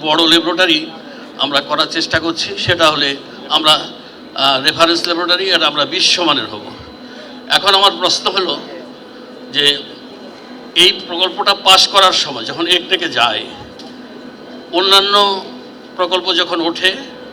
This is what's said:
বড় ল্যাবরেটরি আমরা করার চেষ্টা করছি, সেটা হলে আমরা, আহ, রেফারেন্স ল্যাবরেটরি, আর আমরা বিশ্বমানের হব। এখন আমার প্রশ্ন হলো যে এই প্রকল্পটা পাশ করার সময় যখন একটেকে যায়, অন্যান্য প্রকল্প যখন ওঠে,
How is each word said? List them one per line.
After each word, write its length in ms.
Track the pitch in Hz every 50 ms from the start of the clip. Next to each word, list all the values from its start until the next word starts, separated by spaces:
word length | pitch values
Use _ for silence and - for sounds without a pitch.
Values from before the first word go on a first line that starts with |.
বড় 260 | 147 151 151 165 165
ল্যাবরেটরি 580 | 156 165 165 156 175 175 180 185 170 156 151 - - - - - - - - - - -
আমরা 240 | - 131 143 143 139
করার 240 | 143 143 147 151 156
চেষ্টা 340 | - 160 165 156 - 165 160
করছি, 380 | 165 165 165 - - - 202
সেটা 320 | - - - 175 170 165 151
হলে 280 | 151 143 143 139 139 139 - - - - - -
আমরা, 240 | 151 156 156 156 156
আহ, 880 | 139 - - - - - - - - - - - - 135 139 135 131 135
রেফারেন্স 440 | 156 151 - 165 165 170 165 -
ল্যাবরেটরি, 460 | 175 170 165 175 170 175 180 190 190 175
আর 100 | 165 160
আমরা 220 | 147 147 151 139
বিশ্বমানের 600 | 135 185 185 - - - 180 175 156 143 123 110
হব। 160 | 104 107 104 101 - - - - - - - - - - - - - - - -
এখন 280 | - - - 185 202 196
আমার 160 | 190 202 190 175 170
প্রশ্ন 320 | 180 170 - - - 202
হলো 280 | 185 196 180 156 143 - - - - - - - - - - - - - - - - - - -
যে 260 | 131 143 143 143 143 147 - - - - - - - - - - - - - - - - - - -
এই 240 | - 180 202 - - -
প্রকল্পটা 460 | - 175 175 185 185 - - - 202 196
পাশ 340 | - - 190 190 190 190
করার 260 | - 202 196 190 185 -
সময় 320 | - - 151 139 117 113
যখন 220 | - 131 156 170
একটেকে 420 | 170 180 175 - - 185 165 170 151
যায়, 360 | 131 123 120 117 107 110 104 - - - - - - - - - - - - - - - - - - - - - - - - -
অন্যান্য 720 | 165 175 196 196 196 196 196 202 202 202 202 196 190 190 - - - - - - - - - - -
প্রকল্প 380 | - 180 170 185 180 170 190 175
যখন 280 | 175 175 170 175 170
ওঠে, 340 | 160 170 165 - 180 185 196 269 269 - - - - -